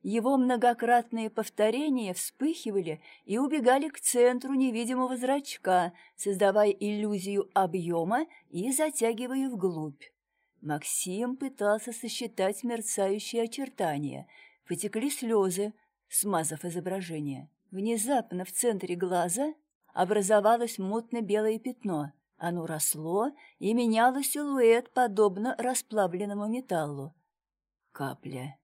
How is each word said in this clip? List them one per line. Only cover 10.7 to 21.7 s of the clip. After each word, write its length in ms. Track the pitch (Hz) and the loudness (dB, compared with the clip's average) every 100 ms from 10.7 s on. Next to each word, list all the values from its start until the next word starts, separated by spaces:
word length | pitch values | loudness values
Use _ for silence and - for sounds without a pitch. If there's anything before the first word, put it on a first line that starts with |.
| 151 - - 185 190 240 262 | -6 -4 -4 -4 -4 -4 -4
пытался 560 | 269 262 208 214 220 | -8 0 0 2 -2
сосчитать 720 | 220 226 - 233 - 190 208 | -10 -10 -8 -8 -2 -2 -2
мерцающие 760 | 240 233 220 - 196 208 - 233 | -4 -4 -4 -2 0 0 -2 -2
очертания. 880 | 226 254 269 - 175 143 143 135 - - - _ - | -2 -4 -8 -2 -2 -2 -4 -8 -14 -20 -20 _ -8
Потекли 420 | 175 208 220 277 | -6 -4 -2 -2
слёзы, 640 | - 233 226 190 175 208 - _ _ _ | -4 2 2 2 0 -4 -6 _ _ _
смазав 580 | - 202 175 160 156 180 | -2 2 0 0 -4 -6
изображение. 840 | 170 175 190 175 156 147 131 143 _ _ | -6 -4 -4 -4 -6 -6 -8 -12 _ _
Внезапно 760 | 190 214 233 220 269 226 180 190 | -4 -2 0 0 0 0 -8 -6
в 60 | |
центре 440 | - 240 202 190 175 | 0 0 0 -4 -4
глаза 600 | 180 180 175 190 302 302 _ _ _ | 0 0 0 0 -2 -4 _ _ _
образовалось 840 | - 180 208 190 214 208 233 233 226 | -2 2 2 4 6 6 4 2 -4
мутно-белое 800 | 190 220 233 233 202 208 214 220 | -2 -4 -4 -6 0 0 2 0
пятно. 540 | 247 | -6